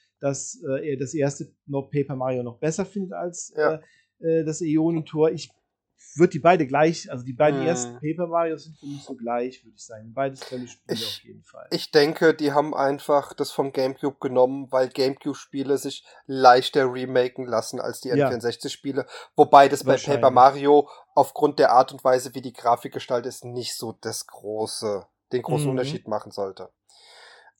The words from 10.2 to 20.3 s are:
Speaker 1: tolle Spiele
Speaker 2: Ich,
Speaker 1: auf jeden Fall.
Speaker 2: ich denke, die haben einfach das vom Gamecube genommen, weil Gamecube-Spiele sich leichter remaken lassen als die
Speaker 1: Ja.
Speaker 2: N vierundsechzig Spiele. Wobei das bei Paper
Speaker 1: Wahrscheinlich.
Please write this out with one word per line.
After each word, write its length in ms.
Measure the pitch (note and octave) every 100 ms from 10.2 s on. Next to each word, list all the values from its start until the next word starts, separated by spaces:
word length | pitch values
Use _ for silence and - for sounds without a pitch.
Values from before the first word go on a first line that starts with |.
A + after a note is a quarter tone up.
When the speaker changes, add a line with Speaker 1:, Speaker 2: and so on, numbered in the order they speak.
| C3+ C3+
Speaker 1:
tolle 260 | - B2+ A#2+
Spiele 260 | - - A2
Speaker 2:
Ich, 60 | -
Speaker 1:
auf 180 | -
jeden 200 | - G#2+
Fall. 240 | _ - -
Speaker 2:
ich 200 | E3+ -
denke, 420 | D#3 D3 D#3+ E3
die 180 | D#3 D3
haben 200 | C#3+ D3+ C#3
einfach 580 | C#3 C#3+ - C#3+ C#3
das 180 | - C#3+
vom 200 | - C#3
Gamecube 460 | C#3 C3 C3+ C#3+ -
genommen, 480 | C#3 B2+ B2+ C#3 B2+
weil 180 | C3 C3
Gamecube-Spiele 880 | - C3 C#3 D3 C3+ - C#3 C3 C#3
sich 280 | C#3 - - - -
leichter 640 | C3+ B2+ B2 B2+ D3 C3
remaken 520 | B2+ B2+ C3 B2+ - B2
lassen 340 | A2+ - B2+
als 220 | A#2+ A2+
die 80 | B2+
Speaker 1:
Ja. 60 | C#3
Speaker 2:
N 40 | C3+
vierundsechzig 460 | A#2+ A#2+ A#2 C#3
Spiele. 320 | - C#3 C3+ - - - -
Wobei 340 | C#3+ C#3+ C#3
das 140 | C3+
bei 100 | C3 C3
Paper 280 | - C#3
Speaker 1:
Wahrscheinlich. 80 | C3